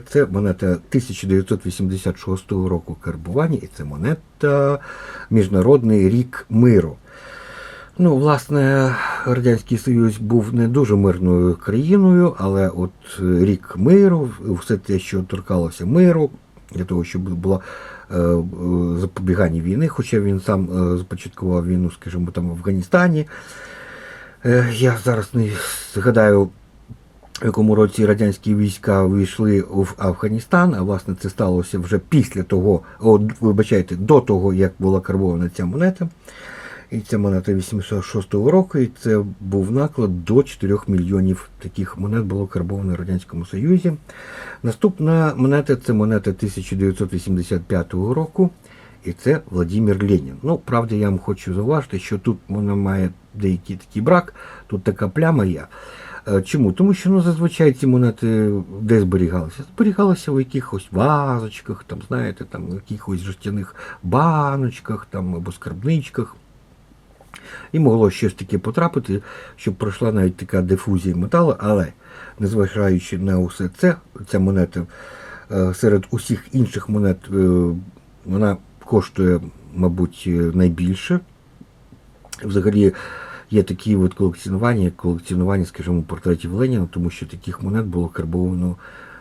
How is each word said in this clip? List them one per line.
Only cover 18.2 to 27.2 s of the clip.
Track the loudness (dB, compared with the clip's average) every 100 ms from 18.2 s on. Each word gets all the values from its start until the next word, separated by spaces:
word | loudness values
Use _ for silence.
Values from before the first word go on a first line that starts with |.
| 2 2 0 -4 -2 0 0 -2
запобігання | -4 -4 0 2 2 0
війни, | -2 0 -2
хоча | -2 -2 0
він | 0 -2
сам, | 0 -2
е, | 0 0 0 0
започаткував | -4 -12 -14 -6 -2 0 0
війну, | 0 -2
скажімо, | -4 -10 -6 -4
там, | -4 -6
в |
Афганістані. | -6 -4 -4 0 2 2 0 -4 -10 -20 -20 -20 -20 -20 -20 -20 -20 -20 -6
Е, | 2 2 2
я | 2 0 0
зараз | 0 -2 -2
не | -2 -2 -2 -8 -10 -10
згадаю, | -2 2 6 6 6 4 -2 -20 -20 -20 -20 _ _